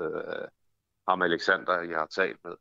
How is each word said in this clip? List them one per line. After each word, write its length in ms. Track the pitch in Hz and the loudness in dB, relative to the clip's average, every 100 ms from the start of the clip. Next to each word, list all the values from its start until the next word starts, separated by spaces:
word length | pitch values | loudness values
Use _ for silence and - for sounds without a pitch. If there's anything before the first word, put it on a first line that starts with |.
øh, 480 | 80 80 80 - - _ _ _ _ _ - | -4 -4 -6 -8 -8 _ _ _ _ _ 0
ham 140 | 92 | 2
Alexander, 580 | 90 82 - 95 - 90 | 4 2 2 2 2 -2
jeg 180 | 85 82 | -2 -2
har 80 | 78 | -2
talt 380 | - 92 - | 0 -2 -4
med 80 | 87 90 | -12 -14